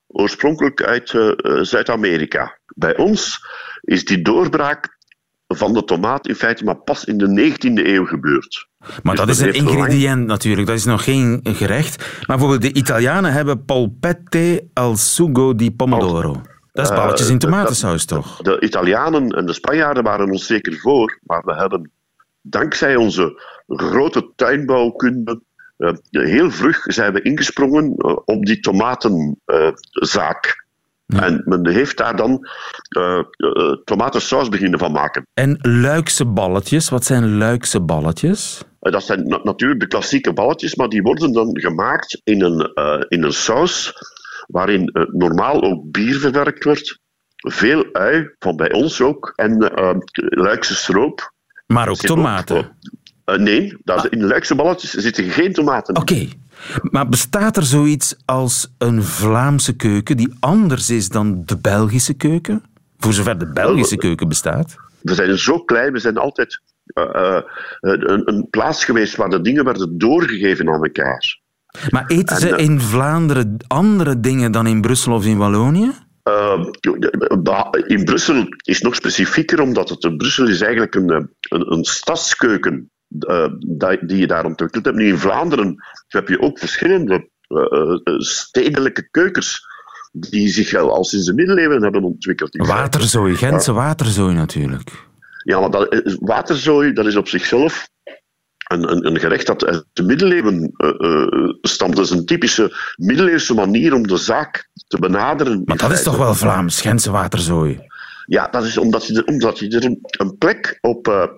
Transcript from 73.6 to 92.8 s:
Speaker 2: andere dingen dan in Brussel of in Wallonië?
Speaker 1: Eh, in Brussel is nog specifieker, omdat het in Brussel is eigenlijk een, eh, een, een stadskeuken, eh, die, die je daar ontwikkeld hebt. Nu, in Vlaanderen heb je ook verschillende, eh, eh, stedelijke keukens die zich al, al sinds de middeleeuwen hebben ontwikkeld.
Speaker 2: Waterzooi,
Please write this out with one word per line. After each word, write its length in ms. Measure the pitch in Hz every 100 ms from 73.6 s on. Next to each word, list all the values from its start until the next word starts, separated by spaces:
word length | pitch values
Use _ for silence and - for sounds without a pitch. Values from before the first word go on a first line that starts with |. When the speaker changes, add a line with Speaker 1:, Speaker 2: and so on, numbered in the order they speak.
| -
Speaker 2:
andere 540 | 135 208 208 156 127
dingen 320 | 117 131 120
dan 140 | 113 113
in 140 | 110
Brussel 320 | 107 127 123
of 140 | 117 101
in 120 | 104
Wallonië? 520 | 104 101 127 170 240 - _ _
Speaker 1:
Eh, 420 | - 104 104 92 90 - - - - - - 98 82 98 - - -
in 180 | 104
Brussel 420 | 90 175 - 139 90 -
is 160 | - 92
nog 140 | 120
specifieker, 640 | 123 113 - 92 120 - 170
omdat 280 | 131 104 87
het 160 | 78
in 120 | 85 78
Brussel 320 | 123 151 123
is 120 | 85
eigenlijk 340 | 104 117 107
een, 160 | 98 92
eh, 60 | 78 73 _ -
een, 240 | 85 -
een 120 | 80
stadskeuken, 1080 | 80 - - 160 - - 123 101 92 71 - _ _ 76
eh, 280 | 78 87 76 -
die, 480 | 78 80 92 95 85
die 120 | 95
je 80 | 90
daar 180 | 85
ontwikkeld 400 | 82 80 82 117
hebt. 120 | 139 110
Nu, 100 | 107
in 100 | 85
Vlaanderen 560 | 98 110 170 135 98 80 - - -
heb 200 | 101 -
je 120 | -
ook 180 | 147 -
verschillende, 720 | - - 165 190 127 90 - _ _
eh, 120 | 76 - 73 78 90
eh, 140 | - 76
stedelijke 920 | - - - 127 127 143 135 - -
keukens 560 | 156 190 185 - - - - - - -
die 360 | - - 104 104
zich 260 | 92 -
al, 200 | 92 73
al 100 | 64
sinds 220 | 92 101 87
de 80 |
middeleeuwen 480 | 110 185 190 160 139
hebben 220 | 104 101
ontwikkeld. 520 | 92 82 92 - 80 -
Speaker 2:
Waterzooi, 800 | 80 104